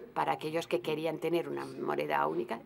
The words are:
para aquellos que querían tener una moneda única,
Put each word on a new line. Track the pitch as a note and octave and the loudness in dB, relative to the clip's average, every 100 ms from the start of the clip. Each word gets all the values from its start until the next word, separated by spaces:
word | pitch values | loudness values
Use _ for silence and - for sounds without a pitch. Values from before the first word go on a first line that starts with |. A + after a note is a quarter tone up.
| - | -6
para | - D3+ | -2 0
aquellos | D3 D#3 D#3+ E3 | 0 0 -2 0
que | E3+ | 0
querían | D#3+ D#3 D#3+ D#3 | 0 0 0 0
tener | D#3+ E3+ D3 | 2 2 2
una | C#3+ C3+ | -4 -6
moneda | C3+ C#3 D3 D3+ D3 D3 | -4 -2 0 2 2 4
única, | E3+ - A#3 | 2 -2 -4